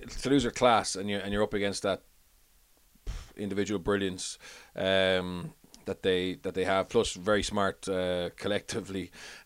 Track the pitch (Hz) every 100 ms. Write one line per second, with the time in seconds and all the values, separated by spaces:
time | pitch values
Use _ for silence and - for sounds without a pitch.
0 | - - 127 139 117 - 123 110 98 95
1 | 101 101 98 104 107 104 101 92 98 90
2 | _ _ _ _ _ _ _ _ _ _
3 | - - - - 104 98 101 101 90 101
4 | 95 90 - - - - - 87 95 95
5 | 95 92 90 90 80 - - - - 95
6 | 98 90 92 87 95 92 92 95 92 120
7 | 101 90 90 104 - 104 95 - - 92
8 | 90 90 85 - 101 101 - 117 90 95
9 | 90 - - -